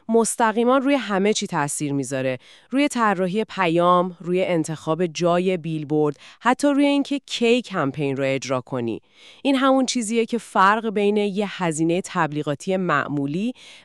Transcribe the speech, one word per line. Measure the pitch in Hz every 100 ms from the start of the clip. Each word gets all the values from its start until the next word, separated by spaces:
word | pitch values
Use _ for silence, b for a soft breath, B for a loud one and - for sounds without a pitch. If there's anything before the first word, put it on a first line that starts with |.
| -
مستقیماً | 226 220 - 226 214 240 269
روی | 262 285
همه | 208 196 202
چی | 220 202
تأثیر | 170 147 - 147
می‌ذاره. | 139 127 135 131 127 B B B
روی | 262 285
طراحی | 247 220 185 185 202
پیام، | 220 196 180 170 175 180 180 175
روی | 170 180
انتخاب | 185 175 151 156 - 160 180
جای | 151 175 175 185 185
بیلبورد، | 160 156 143 151 151 143 B B
حتی | 233 254 285
روی | 277 285
اینکه | 285 269 285 -
کی | - 233 247
کمپین | - 190 139 135 139 135
رو | 135
اجرا | 135 123 131
کنی. | - 131 117 101 B B B B
این | 269 269
همون | 269 262 262
چیزیه | 247 208 233 226
که | 233
فرق | - 214 190 220 226
بین | 208 202 208
یه | 208 190 196 -
هزینه | 175 151 165 175 -
تبلیغاتی | 185 156 147 151 143 - 185
معمولی | 180 143 - 143 139 160 226 B B B